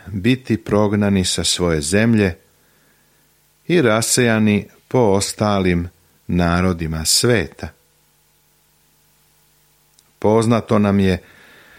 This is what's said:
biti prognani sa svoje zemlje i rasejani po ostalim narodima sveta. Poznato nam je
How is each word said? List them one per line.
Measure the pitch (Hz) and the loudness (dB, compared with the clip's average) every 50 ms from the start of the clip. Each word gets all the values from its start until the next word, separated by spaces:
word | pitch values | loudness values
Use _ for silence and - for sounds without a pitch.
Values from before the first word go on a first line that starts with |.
| - 90 | -14 -12
biti | 101 95 90 120 131 127 - - 113 107 | -8 -4 -2 -2 -2 -2 -2 -4 -4 -4
prognani | - - 104 104 107 101 107 104 104 101 98 95 90 | -2 -2 0 0 2 0 0 0 0 0 0 0 -2
sa | - - 92 80 | -2 -4 -4 -4
svoje | - - - 90 85 80 78 | -4 -4 -2 -2 -2 -2 -2
zemlje | 71 76 95 104 113 117 117 104 101 90 85 - _ _ _ _ _ _ _ _ _ _ _ _ _ _ _ _ _ _ _ _ _ _ _ _ _ - | -2 -2 0 0 2 2 2 2 2 0 -2 -6 _ _ _ _ _ _ _ _ _ _ _ _ _ _ _ _ _ _ _ _ _ _ _ _ _ -2
i | 170 175 | 0 2
rasejani | 131 113 107 113 113 - - 127 123 117 110 110 110 107 104 98 101 - - _ _ - | 2 2 2 2 0 0 0 2 2 2 2 2 2 2 2 0 -2 -6 -14 _ _ -4
po | - 127 | 0 2
ostalim | 120 101 95 101 101 - - - 110 104 101 98 90 92 90 87 87 90 - _ _ _ _ _ _ - | 2 2 2 0 -2 -4 -4 -2 -2 0 0 0 0 0 0 0 -2 -6 -10 _ _ _ _ _ _ -4
narodima | 90 87 87 85 85 90 92 92 90 82 82 78 80 80 80 | -2 0 0 2 0 0 0 -2 -2 -4 -6 -6 -6 -6 -4
sveta. | - - - - 120 123 101 76 - - - 82 82 - _ _ _ _ _ _ _ _ _ _ _ _ _ _ _ _ _ _ _ _ _ _ _ _ _ _ _ _ _ _ _ _ _ _ _ _ _ _ _ _ _ _ _ _ _ _ _ _ _ | -2 -2 0 2 2 0 0 -2 -4 -10 -14 -16 -16 -16 _ _ _ _ _ _ _ _ _ _ _ _ _ _ _ _ _ _ _ _ _ _ _ _ _ _ _ _ _ _ _ _ _ _ _ _ _ _ _ _ _ _ _ _ _ _ _ _ _
Poznato | - 101 110 113 110 117 120 107 - - 113 104 | 0 0 2 2 2 2 0 0 0 0 0 0
nam | 104 101 98 101 | 2 2 2 2
je | 98 95 90 90 - - - - - - - - - - - | 2 0 0 -2 -6 -12 -20 -20 -20 -20 -20 -20 -20 -20 -20